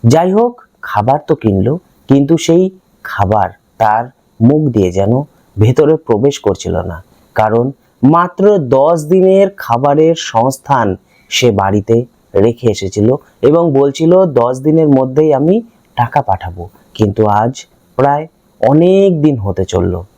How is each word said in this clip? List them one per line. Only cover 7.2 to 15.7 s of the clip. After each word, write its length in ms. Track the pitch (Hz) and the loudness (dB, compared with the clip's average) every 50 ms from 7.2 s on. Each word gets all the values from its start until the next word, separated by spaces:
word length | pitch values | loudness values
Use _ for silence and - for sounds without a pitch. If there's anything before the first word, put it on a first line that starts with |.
| _ _ _ | _ _ _
কারণ 360 | - 107 110 107 117 120 135 139 _ _ _ _ _ - | -2 -2 0 0 0 -2 -2 -6 _ _ _ _ _ 0
মাত্র 540 | 131 156 170 175 175 - - 190 208 208 196 | 2 2 2 0 -2 -4 0 2 2 2 2
দশ 480 | 147 120 131 131 139 156 170 165 151 | 0 0 0 2 2 2 0 -2 -2
দিনের 420 | 151 180 190 185 190 190 196 202 196 - - | 0 0 2 2 4 4 2 2 0 -2 -10
খাবারের 580 | - - 117 120 135 143 143 151 160 165 165 160 | -6 -4 -4 -2 0 0 2 2 2 2 0 -2
সংস্থান 760 | - - - 113 117 131 135 - _ - 143 127 113 101 92 - _ _ _ _ _ _ | -6 -6 -2 -2 -2 -2 -4 -6 _ -2 -2 0 0 -2 -4 -6 _ _ _ _ _ _
সে 220 | - - 123 123 | -6 0 0 0
বাড়িতে 540 | 107 98 98 98 98 104 101 - 113 117 123 - _ _ _ _ - | 2 2 0 0 0 -2 0 0 -2 -2 -2 -4 _ _ _ _ -2
রেখে 360 | 95 98 117 120 - - 117 | 0 0 0 0 0 -2 -4
এসেছিল 440 | 101 - - 95 - 107 104 113 131 147 _ _ _ _ | -4 -2 -8 -8 -4 0 0 0 0 -2 _ _ _ _
এবং 320 | - 127 151 170 170 170 139 | 0 2 2 2 2 2 2
বলছিল, 520 | 135 139 143 135 - 160 165 175 185 190 | 2 0 0 0 -2 0 2 4 4 2
"দশ 340 | 175 135 123 117 120 131 131 | 2 0 0 0 0 -2 -2
দিনের 280 | 131 156 151 165 160 151 | -2 0 0 2 2 2
মধ্যেই 460 | 139 131 131 131 131 147 156 156 147 | 2 2 2 0 0 0 0 2 2
আমি 280 | 131 139 160 190 226 226 - | 0 2 0 0 0 -2 -8